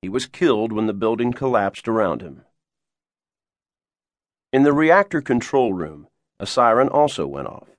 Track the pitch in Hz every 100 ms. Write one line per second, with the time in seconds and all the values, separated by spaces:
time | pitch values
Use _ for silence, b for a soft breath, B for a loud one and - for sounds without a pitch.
0 | 92 110 - - 170 110 110 107 110 101
1 | 110 110 120 120 135 120 98 - - 113
2 | 101 73 87 67 _ _ _ _ _ _
3 | _ _ _ _ _ _ _ _ _ _
4 | _ _ _ _ _ 131 143 143 160 180
5 | 202 165 135 123 - 139 120 95 78 76
6 | 73 _ _ _ 95 - 120 113 135 143
7 | 147 - 73 69 67 - -